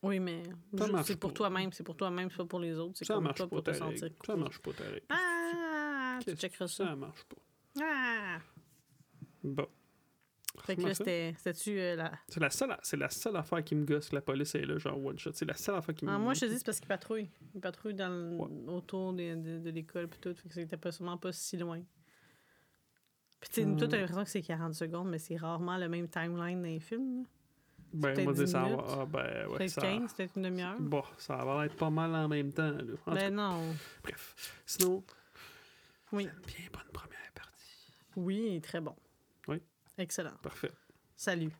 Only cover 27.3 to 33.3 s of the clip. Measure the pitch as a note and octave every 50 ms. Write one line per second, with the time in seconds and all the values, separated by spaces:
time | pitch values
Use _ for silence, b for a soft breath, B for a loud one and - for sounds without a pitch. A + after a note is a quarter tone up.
27.3 | _ _ _ _ b b b b b b b - - D#3+ D3 C#3 C3+ C#3 - C#3
28.3 | C#3 - C#3 - F3 C3+ C3 C3 C3 C3 B2+ - C#3 C#3 C3+ C#3+ D3+ C3+ B2+ B2
29.3 | A2 A#2 - - - - F#3+ F#3+ D#3 - C#3+ F#3+ G3 A3 A#3+ A3+ - - F#3+ F3+
30.3 | - G3 F#3 F#3 F3+ F3+ F3+ F3+ F#3 F3+ D#3 D3 D3 C#3+ C3+ - - - - -
31.3 | C#3 C3 B2+ C3 C#3 D3 D3 D3 D3+ - D#3+ D#3+ D#3 D#3 D#3+ E3 E3 D#3+ D#3 D3+
32.3 | D3+ D3 C#3+ C#3 C#3 - D#3+ D3+ C#3+ D3 B2+ A2+ A2+ - - - E3 F#3+ G3 G3